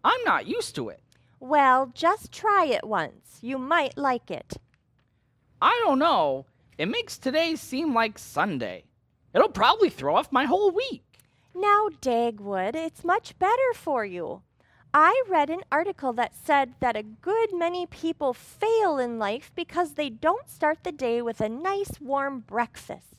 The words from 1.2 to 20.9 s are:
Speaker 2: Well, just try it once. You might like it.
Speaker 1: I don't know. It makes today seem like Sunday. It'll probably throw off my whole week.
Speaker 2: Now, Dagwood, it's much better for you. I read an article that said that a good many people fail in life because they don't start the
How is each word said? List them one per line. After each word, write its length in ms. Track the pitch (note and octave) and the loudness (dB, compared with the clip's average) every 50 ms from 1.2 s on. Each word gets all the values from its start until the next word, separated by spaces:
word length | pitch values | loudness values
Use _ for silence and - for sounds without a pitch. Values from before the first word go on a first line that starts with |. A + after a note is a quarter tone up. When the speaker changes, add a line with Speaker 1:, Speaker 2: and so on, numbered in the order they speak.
| _ _ _ _ | _ _ _ _
Speaker 2:
Well, 540 | C4 B3+ D4+ D4 C#4 C4 B3+ C4 C4+ B3 - | -4 0 2 4 6 6 6 4 2 -2 -6
just 380 | - D#4+ E4 G4+ G#4+ - - | 0 2 2 2 0 -6 -18
try 320 | - - - G#4 G4+ G4 E4+ | -16 -2 0 2 4 4 4
it 200 | C#4+ A#3 - - | 2 0 -2 -2
once. 540 | A3 G#3+ F3+ D#3 - - - _ - - - | -2 -2 -2 -2 -4 -8 -18 _ -20 -20 -14
You 160 | - A#3+ C4+ C4 | -8 -8 -6 -6
might 380 | B3+ C#4 E4 E4+ C#4+ - - | -2 0 0 0 0 -2 -4
like 320 | - C#4+ C4+ B3 A#3 _ - | -2 -2 -2 -2 -2 _ -10
it. 280 | F3+ C3 - _ - - _ _ _ _ _ _ _ _ _ _ _ _ _ _ _ _ _ _ _ _ | -12 -12 -10 _ -14 -16 _ _ _ _ _ _ _ _ _ _ _ _ _ _ _ _ _ _ _ _
Speaker 1:
I 180 | - C#4+ A#4+ A#4+ A#4 | 2 2 4 4 2
don't 160 | F4+ C4+ C4 | 2 2 2
know. 460 | D4+ E4+ C#4 G3 D#3 C#3+ C3+ C3+ C3+ _ _ _ _ _ _ | 2 2 2 2 2 0 -2 -4 -8 _ _ _ _ _ _
It 100 | - D3+ | -6 -4
makes 320 | F#3+ G4+ A#4+ A4+ - - - | -2 -2 -4 -6 -8 -14 -6
today 380 | - C4 C4 D#4 E4 E4 D#4+ | -6 -2 0 0 0 0 -2
seem 360 | - - - C4 C4 E4 D#4 | -6 -8 -8 -6 -4 -2 0
like 280 | B3 A3+ A3+ A3 G#3+ - | 0 0 0 0 -4 -12
Sunday. 640 | - - - C#3+ E3+ G#3 E3 B2+ A#2 F#2+ F2+ E2+ _ _ _ _ _ _ _ _ _ _ - | -20 -6 -2 -2 0 0 -2 -4 -6 -6 -8 -12 _ _ _ _ _ _ _ _ _ _ 2
It'll 140 | G3 F4+ A4 | 4 4 4
probably 420 | - F#3+ G#3+ C4 F#4 A4+ G#4 D4 | 2 2 4 4 4 4 2 0
throw 240 | - - - C#3+ D#3 | 0 -2 -2 0 2
off 160 | A3 D#4 - | 0 0 2
my 140 | C4+ B3+ D#4+ | 0 0 2
whole 260 | A#3+ D4+ G4 G#4 G4 | 2 2 2 2 2
week. 320 | E4 G4+ C5 C5 - - _ _ _ _ _ _ _ _ _ _ | 2 0 -4 -4 -8 -10 _ _ _ _ _ _ _ _ _ _
Speaker 2:
Now, 360 | _ F4+ G4 G#4 G#4 G#4 G#4+ G#4 D#4 - | _ -2 2 2 4 4 2 0 -4 -4
Dagwood, 760 | - C4 A#3+ A#3 A#3+ A#3 A3+ G#3 G3+ G3+ G3+ F#3+ F#3 G#3 C4 | -2 0 0 2 0 0 -2 -6 -8 -6 -4 -2 -2 -4 -4
it's 260 | D#4+ D#4+ E4 _ - | -6 -8 -8 _ -6
much 340 | - E4+ F#4 A#4 - - - _ | 0 0 0 0 -2 -8 -4 _
better 340 | F#4 F#4+ A#4 B4+ C5+ B4+ A#4 | 2 2 2 2 2 0 -2
for 300 | - - E4 C#4+ A#3+ G#3+ | -4 -4 -2 -2 -2 -2
you. 380 | G3 F3+ F3 E3+ - - F#3+ _ _ _ _ _ _ _ _ _ _ - | -4 -8 -8 -8 -8 -10 -12 _ _ _ _ _ _ _ _ _ _ 4
I 300 | D4 D#4 F4 A4 C5+ B4+ G4+ | 6 6 6 6 4 0 2
read 220 | F#4 D#4+ C#4+ C#4 | 2 2 2 0
an 120 | D#4+ F4+ - _ | -2 -8 -4 _
article 400 | - D4+ F4 G4+ F#4 - C#4 C4 | -2 0 0 -2 -6 -4 -4 -4
that 240 | A#3 A#3 A#3 - - | -2 -2 -4 -4 -6
said 380 | - - - D4 C#4+ C4+ B3 B3+ _ | -12 0 2 2 2 2 0 -4 _
that 180 | C4 A#3+ A3+ | -2 -2 -2
a 60 | G#3+ | -2
good 500 | G#3+ G#3+ A3 _ - F4 G#4 A4+ A4+ G#4+ | -8 -10 -18 _ -4 -2 0 0 0 0
many 340 | F#4+ F4 E4+ E4+ F4 F4+ F4+ | 0 -2 -2 -2 -2 -4 -8
people 460 | - - - - E4 E4 _ D4+ C4 | -8 -10 -6 -4 -4 -4 _ -2 -2
fail 640 | A#3+ - - - - - G4+ A4 A4+ A4+ G#4+ F4+ D4+ | -2 -4 -12 -20 -6 -4 0 2 2 4 4 2 2
in 220 | C4 B3 A#3+ A#3 A3+ | 0 -2 -2 -2 -2
life 320 | G#3+ G3+ G#3+ C#4 - - _ | -2 -2 -2 -4 -8 -12 _
because 380 | - E4+ - - E4+ F4+ D4 - | -10 -10 -4 -2 -2 -2 -2 -2
they 140 | - D4+ C4+ | -6 -6 -6
don't 400 | A3 A3+ - D#4 F#4+ A#4+ D5 - | -6 0 0 0 0 0 -6 -14
start 360 | - - D#4+ D4+ D#4+ _ - | -6 -2 0 0 0 _ -6
the 80 | F4+ | -10